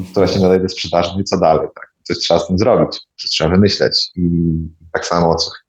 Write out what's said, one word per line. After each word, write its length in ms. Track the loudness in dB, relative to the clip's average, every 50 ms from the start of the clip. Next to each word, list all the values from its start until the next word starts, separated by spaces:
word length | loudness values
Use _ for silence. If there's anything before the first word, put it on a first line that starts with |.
| -6 -4
która 160 | 0 0 2 2
się 120 | 2 2
nadaje 200 | 4 4 4 4
do 100 | 2 -2
sprzedaży, 420 | -4 -8 -8 -2 -2 0 0 0 -2
no 60 | -6
i 20 | -4
co 140 | -2 -2 2
dalej, 280 | 2 4 4 2 0 -4 -8
tak? 80 | -14 -20 -20 _ _ _ -8
Coś 100 | -6 -6
trzeba 220 | -2 0 0 0
z 80 | 0 0
tym 100 | 0 0
zrobić, 420 | 2 2 4 2 2 0 -2 -8 -14 _ _ -14
coś 80 | -8 -6
trzeba 180 | -4 -2 0 2
wymyśleć. 600 | 2 4 4 2 2 0 0 0 0 -2 -4 -4 -4
I 60 | -4 -2 0 0 0 0 0 0 -2 -4 -8 -12 _ -20 -10 -10
tak 120 | -8 -6
samo 300 | -2 0 2 2 2 2
co 160 | 0 -2 -6 -8 -14 -20